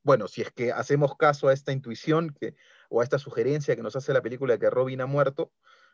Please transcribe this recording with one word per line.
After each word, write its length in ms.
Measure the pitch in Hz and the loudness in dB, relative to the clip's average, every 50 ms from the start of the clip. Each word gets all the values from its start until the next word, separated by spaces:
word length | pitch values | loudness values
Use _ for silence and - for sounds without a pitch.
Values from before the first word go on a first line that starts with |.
bueno, 260 | - 139 135 110 98 - | 2 4 4 4 2 -4
si 140 | - 117 | -6 -8
es 100 | 104 - | -8 -8
que 200 | - - 120 117 | -6 -4 -4 -2
hacemos 440 | - 113 123 - 143 143 147 135 - | -2 -4 -2 0 2 2 2 0 2
caso 320 | - 160 147 143 - 151 135 | 2 2 2 2 4 2 2
a 60 | 135 | 2
esta 180 | 139 - 147 | 2 0 -4
intuición 640 | 135 131 - 117 110 - - 156 151 165 165 156 143 - | -6 -6 -6 -8 -12 -6 -2 0 0 0 0 -4 -6 -8
que, 160 | 113 110 - _ _ _ _ _ _ _ | -10 -10 -10 _ _ _ _ _ _ _
o 100 | 107 117 | 0 0
a 40 | 120 | 2
esta 140 | 131 143 135 | 2 0 -2
sugerencia 580 | - 131 - 117 117 131 147 151 143 151 123 | -4 -4 -4 -2 0 0 0 0 0 -2 -2
que 60 | 117 | -2
nos 140 | 113 107 - | -4 -6 -6
hace 160 | 131 131 151 135 | -6 -2 0 0
la 80 | 123 | 0
película 360 | 120 117 127 123 135 123 113 101 | 0 -2 -4 -2 0 0 0 2
que 120 | - 131 | 2 2
Robin 300 | 127 127 131 131 131 131 | 2 2 0 0 -2 -4
ha 40 | 127 | -4
muerto, 460 | 135 139 143 139 139 139 - - - _ _ _ _ - _ _ _ | -2 0 2 2 2 0 -2 -6 -6 _ _ _ _ -20 _ _ _